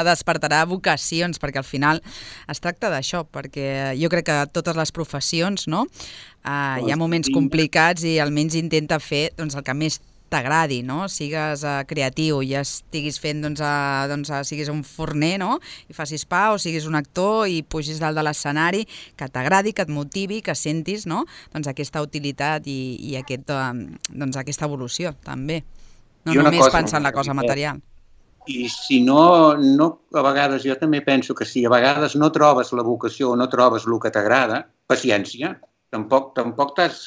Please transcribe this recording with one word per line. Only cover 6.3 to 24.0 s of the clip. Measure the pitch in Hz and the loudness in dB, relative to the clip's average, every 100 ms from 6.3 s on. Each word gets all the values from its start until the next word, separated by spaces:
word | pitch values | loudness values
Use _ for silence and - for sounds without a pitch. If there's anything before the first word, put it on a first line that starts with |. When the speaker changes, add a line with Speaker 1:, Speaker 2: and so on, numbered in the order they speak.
| _ | _
Speaker 1:
Ah, | - 143 139 131 | -6 -4 -2 -2
hi | 127 | -2
ha | 147 | 0
Speaker 2:
Doncs | |
Speaker 1:
moments | 165 170 156 | 0 0 0
Speaker 2:
sí. | 269 | 2
Speaker 1:
complicats | 139 160 156 170 160 175 165 | 2 2 2 4 4 2 0
i | 160 | 2
almenys | 147 147 156 160 | 2 0 0 0
intenta | 165 156 151 160 | 0 0 0 -2
fer, | - 147 156 - | -2 -2 -2 -4
doncs, | 156 139 | -8 -6
el | 135 | -6
que | 139 | -2
més | 156 - _ _ - | -2 -4 _ _ -4
t'agradi, | 156 127 156 160 127 | -2 2 2 2 0
no? | 123 143 196 | -4 -6 -6
Sigues, | - 147 156 151 147 | -6 -6 -4 -4 -4
eh, | 147 139 139 | -4 -4 -4
creatiu | 151 131 131 156 143 | -2 -2 0 0 2
i | 135 135 | 0 -2
estiguis | 139 - - 160 147 139 | -4 -8 -8 -6 -6 -6
fent, | 156 151 | -6 -4
doncs, | 147 147 | -4 -4
eh, | 147 147 143 135 139 | -2 0 0 -2 -2
doncs, | 143 147 | -4 -4
eh, | 143 139 | -6 -6
siguis | 151 147 | -6 -6
un | 151 | -6
forner, | 143 - 156 151 156 196 | -8 -8 -4 0 0 0
no? | 190 294 - - - | -2 -4 -6 -20 -18
I | |
facis | - 147 151 - | -10 -8 -8 -2
pa, | 180 208 | 2 2
o | 208 | 2
siguis | 175 160 156 | -2 -4 -2
un | 156 | -2
actor | 139 - 190 220 208 | -2 0 0 2 0
i | 170 | -2
pugis | 151 160 147 156 | -4 -6 -6 -4
dalt | 160 156 | -2 0
de | 151 | -2
l'escenari, | 156 147 147 165 190 220 - - - | -2 -2 0 0 0 -4 -12 -20 -14
que | 135 | -10
t'agradi, | 127 131 190 202 | -4 2 2 2
que | 214 175 | -2 -4
et | |
motivi, | 147 143 196 196 214 | -4 -6 -6 -6 -6
que | 208 156 | -6 -4
sentis, | - 160 156 208 185 | -2 -4 -4 -6 -4
no? | 170 330 - - | -4 -6 -10 -14
Doncs | - 147 | -10 -8
aquesta | 135 143 160 | -8 -6 -6
utilitat | 147 151 143 135 143 156 147 | -6 -6 -6 -4 -2 -4 -4
i, | 135 131 123 117 | -8 -8 -8 -8
i | 131 | -8
aquest, | 131 127 139 | -6 -8 -6
eh, | 139 131 123 90 - | -4 -4 -6 -10 -10